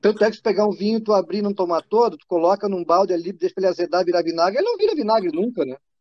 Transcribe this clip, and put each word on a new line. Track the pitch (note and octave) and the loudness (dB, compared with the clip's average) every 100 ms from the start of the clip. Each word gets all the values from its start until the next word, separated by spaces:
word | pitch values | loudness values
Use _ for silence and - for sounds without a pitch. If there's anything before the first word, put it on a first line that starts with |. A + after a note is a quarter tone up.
Tanto | G3+ G#3+ | 2 4
é | G#3+ | 2
que | A3 | 0
se | |
pegar | - F#3 G#3+ | -2 0 0
um | |
vinho, | E3+ G3+ A3+ | 0 -2 -2
tu | A3 | 0
abrir | G#3 E3+ F#3+ | 0 0 -2
e | |
não | G3+ | -4
tomar | G3+ F#3 E3 | -2 -2 -2
todo, | - G#3+ A#3+ D#3+ | -2 2 2 0
tu | _ | _
coloca | F3+ E3 G3 G#3 | 0 2 0 -2
num | F#3+ | -4
balde | E3 E3+ F#3+ | 0 2 2
ali, | F3+ E3+ | 0 -4
deixa | F3+ F3+ F#3 | -6 -6 -2
ele | F#3+ | -2
azedar, | E3+ E3+ E3+ F3+ | 0 -2 -2 0
virar | F3 | 0
vinagre, | E3 E3 E3+ G#3+ | -2 0 0 0
ele | G4+ | -2
não | A4 | 0
vira | G#4 E4+ | 0 0
vinagre | G#3+ A3 F#3 | 0 0 0
nunca, | D#3 A3 A#3 C#3 | -2 -4 -2 -6
né? | C3 _ _ | -6 _ _